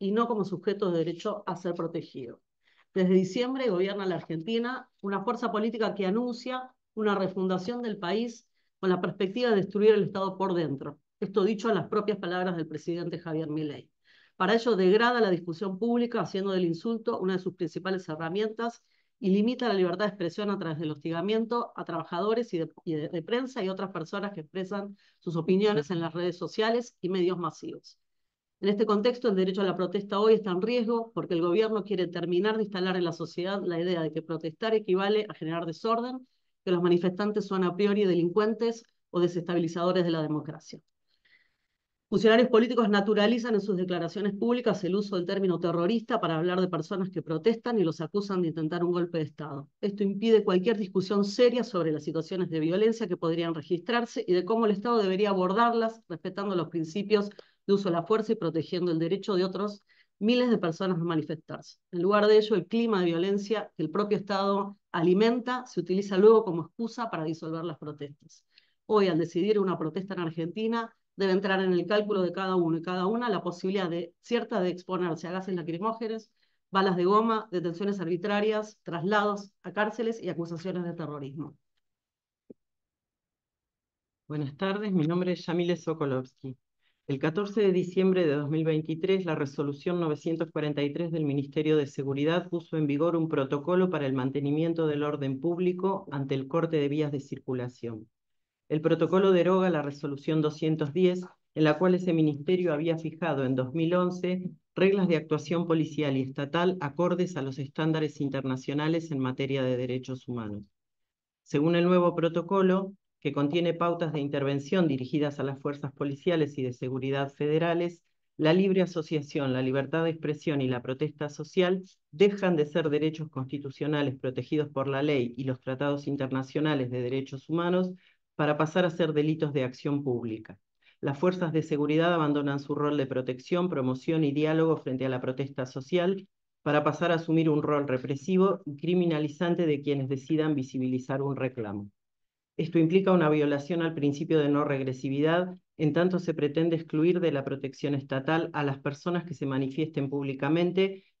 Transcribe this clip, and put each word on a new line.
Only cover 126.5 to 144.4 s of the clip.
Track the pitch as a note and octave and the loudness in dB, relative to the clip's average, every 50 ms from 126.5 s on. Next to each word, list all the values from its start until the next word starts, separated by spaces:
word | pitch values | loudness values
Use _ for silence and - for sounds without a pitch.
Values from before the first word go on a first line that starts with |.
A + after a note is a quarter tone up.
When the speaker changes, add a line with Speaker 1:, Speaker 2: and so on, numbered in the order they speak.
| - D3+ D3+ D#3 D3 C#3 B2+ A#2+ | -2 0 0 2 0 0 -2 -2
Speaker 2:
de | B2+ B2+ | -4 -4
derechos | B2 B2 C3 C3+ C#3 - C#3 C3+ - - | -4 -2 -4 -4 -4 -6 -12 -14 -6 -4
humanos | D#3 E3+ F3 F3 F3+ F#3 F#3 F#3 F#3 - _ _ _ _ _ _ _ | -2 -2 0 2 2 2 0 0 -4 -12 _ _ _ _ _ _ _
para | - D3+ D3 D3 | -2 0 0 2
pasar | D3 D#3 D#3 - F#3 F3+ | 0 0 0 2 2 2
a | E3+ | 2
ser | E3 - E3+ D#3 | 2 0 -2 0
delitos | D3 D3+ D3 D#3 D#3 - D#3+ D3 | 2 0 0 0 0 0 -2 -2
de | C3+ C#3+ B2+ | 0 -2 -2
acción | B2+ B2+ - - D3 C#3+ C#3+ | -2 -6 -6 -4 -2 -2 -2
pública. | C#3+ C3 A#2+ A#2 A#2 A2+ G#2+ G#2+ A2 - G2+ - _ _ _ _ _ _ _ _ | -2 -2 -4 -2 -4 -6 -8 -8 -10 -16 -20 -20 _ _ _ _ _ _ _ _
Las | - C#3+ C3+ - | -4 -4 -2 2
fuerzas | F3 F#3 F#3 F3+ F3+ D#3+ | 2 0 2 2 -2 0
de | D#3+ D#3+ | 0 -2
seguridad | D3+ - D#3 C#3+ D3 D3 D3+ D#3+ E3 F3 F3 | 0 0 -2 0 0 2 2 2 4 2 2
abandonan | E3 D3+ D3 C#3+ D3 C#3+ C#3+ C#3 C#3 | 2 2 2 0 0 0 0 -2 -4
su | C#3+ - D3 | -4 -4 -4
rol | D3 D3 D3 D3 | -2 0 0 0
de | C#3+ C3+ | 0 -2
protección, | C3 C3 C3 B2+ C3 C3 B2+ - - F3+ F3 F3 F3+ | -2 -4 -4 -4 -4 -6 -8 -4 -2 0 0 0 0
promoción | D#3+ C#3 C3 B2+ B2+ C3 - E3 D#3+ D#3+ D#3 | 0 -2 0 -2 -2 -2 -2 -2 0 2 2
y | C#3+ | 2
diálogo | C3+ D3 D3+ D#3 D#3 D#3+ D#3+ D#3+ D#3 - | 2 2 2 2 4 2 4 2 2 0
frente | - C#3 B2+ B2+ C3 | -2 -6 -4 -2 -2
a | C3 | -2
la | B2+ - | -2 -2
protesta | C3+ C3 B2+ - C#3 C3+ - - B2+ | -4 -4 -4 -4 -6 -6 -4 -6 -8
social | B2+ - C3+ C3 - F3+ F3 F3 F#3 G3 G3 - _ _ _ _ _ _ _ | -6 -8 -12 -6 -2 0 2 2 2 0 -2 -6 _ _ _ _ _ _ _
para | _ D3+ D3 D3 | _ 2 2 4
pasar | D3 D#3 C#3+ - F3 E3+ | 2 2 0 2 2 2
a | E3+ | 2
asumir | D#3+ E3 - D#3+ E3 D#3+ D#3 | 0 2 2 2 4 4 4
un | D3 D3+ | 2 2
rol | D3 D3 D3+ C#3+ C#3+ | 2 2 0 0 0
represivo | C#3 C3 B2+ C3 C3 C#3 C3+ - F#3+ F#3 F#3 F#3+ G3 G3 F#3+ - | 0 -2 -2 -2 -4 -6 -4 -2 0 4 4 4 4 2 -2 -6
y | D3 C#3+ | -12 -10
criminalizante | - - E3 F3+ F3+ F3 E3+ D#3+ D3+ D#3 C#3+ D3 - F3+ E3+ F3 E3+ F3 | -6 -2 0 2 2 2 2 2 0 -2 -4 -2 -2 0 0 2 2 2
de | D#3 D3 C#3 | 2 0 0
quienes | C#3+ D3 C#3+ C#3 C3 C3 | 0 -2 -2 0 0 -2
decidan | C#3 C3 - - D#3+ D#3 D#3 D#3 D3+ | -4 -6 -2 -2 0 0 2 2 0
visibilizar | C3+ B2+ - - C3 B2+ B2+ B2+ B2+ B2+ - C3+ C#3 | -2 -4 -4 -4 -2 -2 0 -2 -2 -2 -2 -4 -2
un | C#3 C#3 C3+ | -2 -4 -2
reclamo. | C3 C3 B2 - B2 A2 G#2 G2 G2+ G#2 G#2 - _ _ _ _ _ _ _ _ _ _ _ _ | -2 -4 -4 -4 -6 -6 -6 -6 -8 -10 -12 -16 _ _ _ _ _ _ _ _ _ _ _ _
Esto | - D#3+ D#3+ - E3 | -6 -6 0 2 2
implica | D#3+ D#3+ F3+ G3 F#3+ F#3+ | 4 4 4 4 4 6
una | F#3 F3 D#3+ D3+ | 4 6 6 4
violación | D3+ D3+ C#3+ C#3+ C#3+ C#3 C#3+ - F3 E3+ | 4 4 4 2 0 -2 -2 -4 -2 -2
al | E3 E3 | -2 -2
principio | D#3+ D#3+ C#3+ C#3+ C#3+ C#3+ E3 D#3 D#3+ | -2 0 0 0 0 -2 -2 2 2
de | D#3 | 4